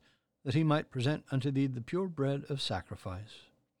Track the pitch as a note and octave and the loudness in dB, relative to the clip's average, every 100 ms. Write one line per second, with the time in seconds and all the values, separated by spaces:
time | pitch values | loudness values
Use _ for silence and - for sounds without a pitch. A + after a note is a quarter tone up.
0 | _ _ _ _ C#3 C#3+ D#3+ D3+ - C3 | _ _ _ _ 0 4 4 4 2 0
1 | B2 D3+ - C3+ C#3+ C3+ C#3 B2+ A#2 F3 | 0 0 -2 -2 2 2 2 0 -4 -2
2 | F#3+ D#3+ C3+ C#3 C#3 C#3 - F#2+ - - | -2 0 0 0 -2 -4 -2 -2 -4 -10
3 | G2+ F#2 G#2+ - - _ _ _ | -8 -8 -10 -16 -20 _ _ _